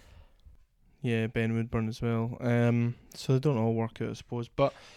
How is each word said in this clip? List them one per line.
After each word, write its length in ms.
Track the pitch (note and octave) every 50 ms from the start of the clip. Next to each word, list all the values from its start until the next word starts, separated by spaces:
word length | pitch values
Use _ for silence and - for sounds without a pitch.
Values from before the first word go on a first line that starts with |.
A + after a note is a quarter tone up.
| - - - - - _ _ _ _ - - - - _ _ _ _ _ _ _
Yeah, 280 | - B2 A#2 A2+ A2+ A2
Ben 260 | - A#2 A2+ A2+ A2+
Woodburn 340 | A2+ A2+ A#2 - A2+ A2 A2
as 140 | A2+ - A#2+
well. 340 | A#2 A#2 A2+ A2+ A#2 A#2+ -
Um, 560 | - A#2+ A#2+ A#2+ A#2+ A#2+ A#2+ A#2+ A#2+ A#2+ A#2+ - - - -
so 200 | - - - C3+
they 40 | C3
don't 200 | C3 D3+ C#3 A2
all 160 | A2+ A2+ A2+
work 260 | A2+ A2+ A2+ - - A2+
out, 80 | A2+
I 20 | A2+
suppose. 340 | - - - B2 A#2+ A#2 -
But 260 | _ - C#3 C#3 - - - - -